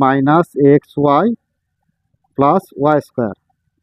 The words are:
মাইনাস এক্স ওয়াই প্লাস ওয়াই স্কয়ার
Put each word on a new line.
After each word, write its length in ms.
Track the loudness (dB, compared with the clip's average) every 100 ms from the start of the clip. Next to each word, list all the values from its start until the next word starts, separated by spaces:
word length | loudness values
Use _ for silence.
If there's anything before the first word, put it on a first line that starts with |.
মাইনাস 420 | 0 0 0 0 0 0 2
এক্স 160 | 2 _ -4
ওয়াই 240 | 0 0 0 -6 _ _ _ _ _ _ _ _ _ -2
প্লাস 260 | 0 0 -4 -6
ওয়াই 180 | -2 -2 -4
স্কয়ার 280 | -6 -6 -8 _ _ _ _